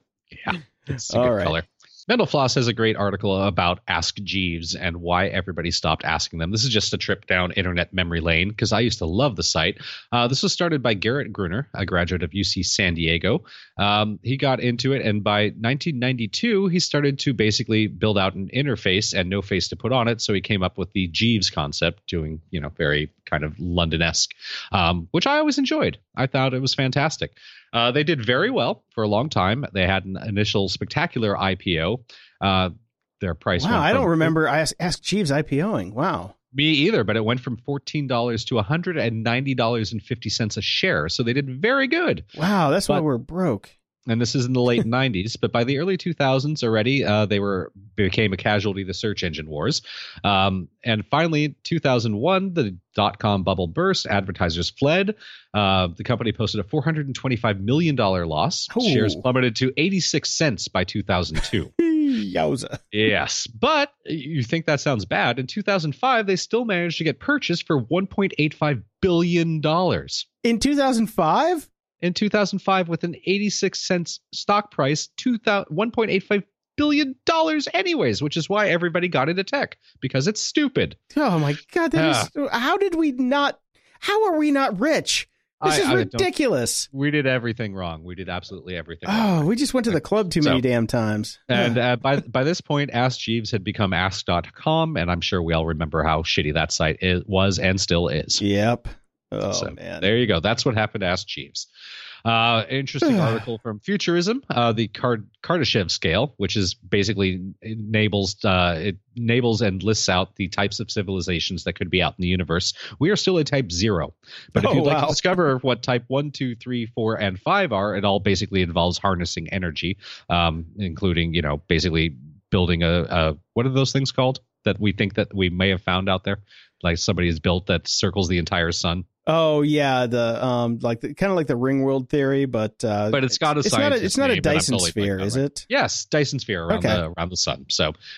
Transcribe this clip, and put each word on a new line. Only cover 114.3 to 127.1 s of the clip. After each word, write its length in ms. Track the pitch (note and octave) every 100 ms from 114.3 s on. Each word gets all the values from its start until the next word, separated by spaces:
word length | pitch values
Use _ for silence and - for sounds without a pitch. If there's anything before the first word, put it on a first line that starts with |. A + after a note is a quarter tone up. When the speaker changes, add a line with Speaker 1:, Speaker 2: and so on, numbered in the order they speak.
| - -
Speaker 1:
But 100 | -
if 60 | -
Speaker 2:
Oh, 40 |
Speaker 1:
you'd 100 | C3+ C#3+
like 100 | D#3
Speaker 2:
wow. 40 |
Speaker 1:
to 100 | D3+
discover 460 | D3+ F#3 F#3 D#3+ C3
what 240 | C3+ A#2+
type 220 | - B2 B2
one, 220 | C3 D3
two, 240 | - B2+
three, 320 | A#2 B2+ B2 A#2
four, 340 | A#2+ A2 G#2+
and 180 | G2 F#2+
five 340 | - G3 F3+
are, 240 | G2+ G#2 G2+
it 80 | G2+
all 140 | G2
basically 420 | G2 F#2 G2+ G2
involves 340 | F2 E2+ F2 F2
harnessing 500 | G2+ F2+ F2 - E2
energy, 500 | G2 F2+ D2+ E2+ G2 - - -
um, 360 | F2 E2 D#2+ E2 G2+
including, 560 | F#2+ D#2 G2 E2+ E2+
you 80 | E2
know, 160 | D2+ D2 -
basically 480 | E2+ F2 D#2+ D#2+ C2 C#2+ - _
building 340 | G2+ F2 E2+
a, 180 | E2+ F2
a, 340 | D#2+ F2 D#2 D2+ _
what 120 | A2+ B2+
are 40 |
those 220 | C3 C3
things 200 | C#3 C3+
called 260 | - C3 C3+ - _
that 160 | - G2
we 120 | G#2+
think 220 | F#2+ G2+ -
that 180 | -
we 160 | G2 F#2
may 200 | F2 F#2+
have 120 | F#2
found 260 | - F2+ G2
out 160 | F#2+
there? 140 | - G2+ - - - _
Like 160 | F2 E2+
somebody 300 | -